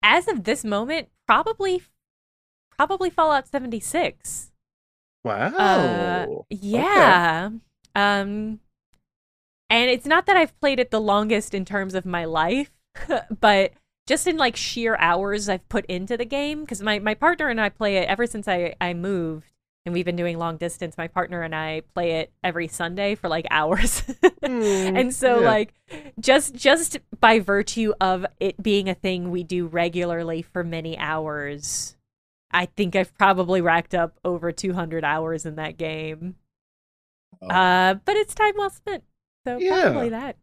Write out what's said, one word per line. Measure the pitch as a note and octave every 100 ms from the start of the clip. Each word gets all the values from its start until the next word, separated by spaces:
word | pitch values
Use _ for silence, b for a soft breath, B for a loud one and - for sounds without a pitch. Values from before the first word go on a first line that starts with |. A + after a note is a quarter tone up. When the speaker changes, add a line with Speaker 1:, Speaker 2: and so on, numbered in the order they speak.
Speaker 1:
as | G#3 D4 F4+
of | E4
this | F#3+ C#4
moment, | A3 G3+ A#3+ D#4+ - _ -
probably, | A#3 E4 A4 G4 F4+ - _ _ _ _ _ _ _ _ _
probably | D4 F#4+ F#4
Fallout | - D#4+ C#4+ C4
seventy-six. | C#4 B3+ A3+ - D#4+ E4+ - - - - _ _ _ _ _ _ _
Speaker 2:
Wow. | - G2+ C3+ E4
Speaker 1:
Uh, | G4+ - F3+ F3 F3+ F3+ F3
Speaker 2:
Okay. | - -
Speaker 1:
yeah. | G#3 G3 A3+ D#4 G4+ D4 F#3 E3+ D#3+ F#3+ A3+ _ _ _ -
Um, | G3+ G3+ G3 G#3 G#3+ G#3+ _ _ _ _ _ _ _ _ _ _ _
and | A3+ B3
it's | B3 C#4+
not | D#4+ F#4
that | F#4
I've | D#4+ _
played | C#4+ C4
it | B3
the | A3
longest | G#3+ G3+ G#3+ G#3+ G3+
in | G3+ F#3
terms | G3+ F#3+ F#3
of | F#3
my | F3+ E3
life, | D#3+ E3 B3 C#4+ _ _ - -
<laughs> | F4+ - A3
but | A3 G3+ F#3+ _ _ _ -
just | C#4 -
in, | D#4+
like, | C4 A#3+
sheer | - - A3+ A3
hours | E3 F3 G3 G#3 G#3
I've | F#3 _
put | A#3 -
into | F3+ G3 A#3
the |
game, | A#3+ C#4 C#4+ D4+ D4+
'cause | G#3
my, | G3+ G#3
my | G#3
partner | G#3+ D4+ F4 D4+
and | A#3
I | G#3
play | - G#3+ G3
it | F3+
ever | G3 A#3
since | A3 G3+
I, | F#3 F3 -
I | F3+
moved, | F3 F3+ F#3+ E3 D#3 - _ _ _ -
and |
we've | F3 F3
been | F3
doing | F3 E3
long | E3 D#3+
distance. | E3+ - E3+ -
My | E3
partner | - F3 F3
and | E3
I | D#3+ D#3 D#3 -
play | - F3 D#3+
it | D#3+ _
every | - E3+ E3
Sunday | - E3+ F3+ G3+ G#3
for, | F3+
like, | D#3+ D#3+
<laughs> |
hours. | D#3 D#3 F#3+ A3+ - - C4 F#4 -
Speaker 2:
Mm, | C#4+ B3 G#3+ G3 F#3+ F#3+
Speaker 1:
And | B3+
so, | C4 B3+ A#3+
Speaker 2:
yeah. | A#3
Speaker 1:
like, | G#3+ G#3+ _ _ B C#4+ -
just, | A3 C4+ - B3
just | C#4 D#4+ E4 - _ -
by | G#3+ A#3
virtue | F#3+ G3+ F#3 - A3 -
of | F#3+ F#3 F3+ _
it | G3 -
being | G#3+ G3+ F#3+
a | F#3
thing | G3 F#3 F3+
we | F3
do | E3+ F3+ E3+
regularly | E3+ E3+ E3+ F3 E3+ E3+ E3
for | E3 F3+
many | E3+ E3 D#3+ E3
hours, | D3+ D#3+ D#3 D3 C#3+ C#3+ D3 - - _ _ _ _ _ _
I | F3 F3+
think | - G3 F#3+
I've | F3+ _
probably | G3 F#3+ F3+ F#3
racked | E3+ E3 E3+
up | F3+ E3+ _
over | - F3 E3+
two | E3 G3
hundred | F3+ E3+ E3
hours | D#3 D#3 D#3+ E3 D#3+
in | D#3
that | D#3 D#3+
game. | D#3+ D#3 D#3 D#3 E3+ F#3 _ _ _ _ _ _ _ _ _ _
Speaker 2:
Oh. | -
Speaker 1:
Uh, | F3+ F#3 F3+ F#3 G3 -
but | G#4
it's | G#4
time | - G#4+ G4+
well | G4+
spent. | - - F#4 _ _ _ _ -
So | B3
Speaker 2:
Yeah. | F#4 F#4+ F4
Speaker 1:
probably | C#4+ A#3+
that. | A3+ C4+ -